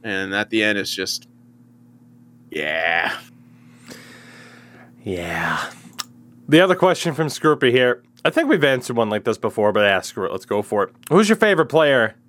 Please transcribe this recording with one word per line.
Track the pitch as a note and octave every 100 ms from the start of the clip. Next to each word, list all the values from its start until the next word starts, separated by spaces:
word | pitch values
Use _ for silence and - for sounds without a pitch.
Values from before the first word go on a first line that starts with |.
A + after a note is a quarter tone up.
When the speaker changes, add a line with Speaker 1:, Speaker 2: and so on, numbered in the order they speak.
Speaker 1:
And | A2 F#2+ F#2+
at | G2+ G#2+
the | A2
end, | G#2+ G2+
it's | F#2+
just, | - F#2+ - - _ _ _ - _ - _ - - - - -
yeah. | D2+ D2+ D#2 E2 E2+ E2+ - - - - - - - - - - - - - - - - - - -
Speaker 2:
Yeah. | G#2 F2+ E2+ E2+ E2+ - - - - - - - - - -
The | D#3
other | F#3+
question | F3+ F#3 E3 E3+
from | D3 D#3
Scroopy | - D#3 D3 C3+
here. | B2+ B2 A#2+ _ _
I | D#3+
think | D#4 D4+
we've | G#3+
answered | C#3+ C3 - A#2+
one | A2
like | G#2+
this | A#2 G#2+
before, | A2 G#2+ G#2
but | G#2 G2+
ah, | F#2+
screw | - - F#2
it. |
Let's | F#2+
go | - G#2
for | G#2 G#2
it. | F#2+ _ -
Who's | D#3+ G#3+
your | G#3+
favorite | A3 F3 C#3+
player | D#3 D3 C3+ G#2+ -